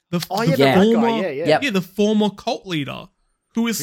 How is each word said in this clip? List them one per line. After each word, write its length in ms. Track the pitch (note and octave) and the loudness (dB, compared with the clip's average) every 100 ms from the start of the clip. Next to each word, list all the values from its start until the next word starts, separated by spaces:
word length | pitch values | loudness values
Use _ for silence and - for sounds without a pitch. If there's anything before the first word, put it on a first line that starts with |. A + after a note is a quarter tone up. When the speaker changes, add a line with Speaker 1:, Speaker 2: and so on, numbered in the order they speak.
| _ | _
Speaker 1:
The 60 | F3 | -8
f-, 100 | - | -4
Speaker 2:
Oh, 100 | F#3+ | -2
Speaker 1:
the 20 | A#3 | 0
Speaker 2:
yeah, 100 | F#3+ | 2
Speaker 3:
Yeah. 220 | C3+ C3 | 4 4
Speaker 2:
the 60 | |
black 80 | G#3+ A3+ | 4 4
Speaker 1:
former, 60 | A3+ | 2
Speaker 2:
guy, 120 | A3+ | 0
yeah, 80 | F#3 | -4
yeah. 160 | C3+ E3 | -4 0
Speaker 3:
Yep. 140 | D3+ | 0
Speaker 1:
yeah, 80 | C#4 | 0
the 100 | F#3+ | -2
former 500 | - - G#3 G#3+ G#3 | -4 -2 0 2 0
cult 360 | G3+ - - G3 | -4 -6 -8 -6
leader 420 | E3 C3+ B2+ - _ _ _ _ | -6 -6 -10 -14 _ _ _ _
who 80 | - | -4
Speaker 2:
Who 60 | A#3 | -2
just 140 | A3 | -4